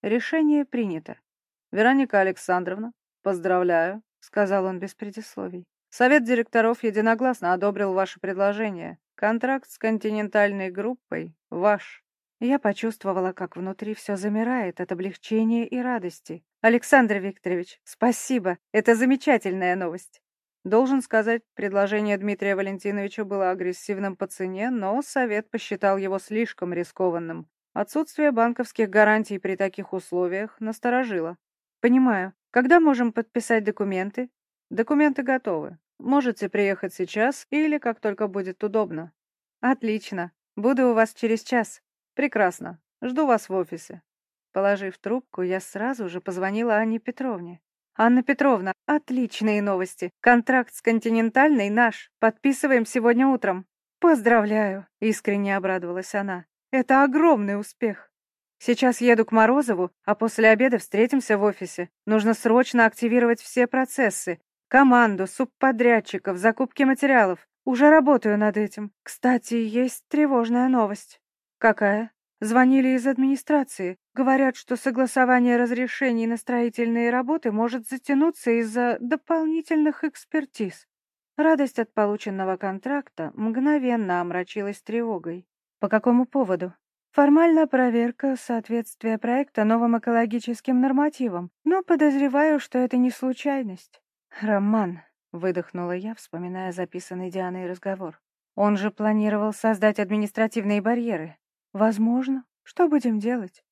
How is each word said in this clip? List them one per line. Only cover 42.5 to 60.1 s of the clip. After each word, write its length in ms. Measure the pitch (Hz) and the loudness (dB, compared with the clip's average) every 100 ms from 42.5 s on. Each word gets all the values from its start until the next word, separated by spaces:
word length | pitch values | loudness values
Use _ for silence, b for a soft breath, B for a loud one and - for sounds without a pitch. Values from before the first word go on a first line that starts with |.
| 180 175 175 _ _ | 0 -14 -16 _ _
Жду 240 | 247 254 302 | -6 -2 2
вас 220 | 226 - | 2 0
в 40 | |
офисе». 480 | 190 170 165 - 175 _ _ _ _ _ | -4 -4 -8 -16 -20 _ _ _ _ _
Положив 460 | - 196 202 196 185 | -2 0 -2 -4 -10
трубку, 460 | - 240 247 - | -6 -6 -6 -8
я 160 | 180 190 | -4 -4
сразу 500 | 185 196 226 262 190 | -8 -8 -6 -4 -8
же 120 | 180 | -8
позвонила 560 | 185 180 190 208 240 214 | -8 -6 -4 -2 0 0
Анне 200 | 220 220 | 0 -4
Петровне. 640 | - 240 262 202 175 175 _ _ _ - | -6 -8 -8 -8 -10 -16 _ _ _ 0
«Анна 260 | 226 247 | 4 4
Петровна, 500 | 247 269 277 226 190 185 - | 2 2 2 2 0 -8 -2
отличные 760 | 302 - 254 240 - 214 208 | -4 -2 -4 -4 -2 -2 0
новости! 500 | 202 190 185 - 175 _ | 0 -2 -4 -6 -10 _
Контракт 540 | - 240 233 262 247 | 4 4 4 0 0
с 80 | - | -4
«Континентальной» 880 | - 226 226 226 226 240 294 285 202 | 0 0 0 0 0 4 4 4 2
наш. 420 | 208 240 - - _ | 2 2 0 -16 _
Подписываем 680 | 220 220 277 262 294 262 220 | 0 0 -2 0 2 2 2
сегодня 400 | 254 233 240 269 | 0 2 4 2
утром». 400 | 262 208 185 190 _ _ _ | 2 -2 -4 -8 _ _ _
«Поздравляю!» — 840 | 349 302 220 233 208 214 208 196 190 _ | 4 4 4 4 2 0 -2 -4 -12 _
искренне 560 | 220 214 - 202 202 196 | -2 -2 -2 -2 -2 -2
обрадовалась 580 | 190 185 175 180 185 | -2 -4 -6 -8 -6
она. 300 | 208 196 180 175 _ _ | -6 -6 -8 -12 _ _
«Это 340 | 262 247 269 277 | -4 2 4 4
огромный 520 | 269 330 269 202 202 | 4 4 4 0 -4
успех. 540 | 208 - 233 208 - _ _ _ _ _ | -8 -6 -6 -6 -14 _ _ _ _ _
Сейчас 420 | - 240 254 240 | -2 2 2 2
еду 240 | 240 233 | 4 4
к 80 | 226 | 4
Морозову, 600 | 220 220 262 247 190 180 _ | 4 6 4 2 -2 -2 _
а 100 | - | -4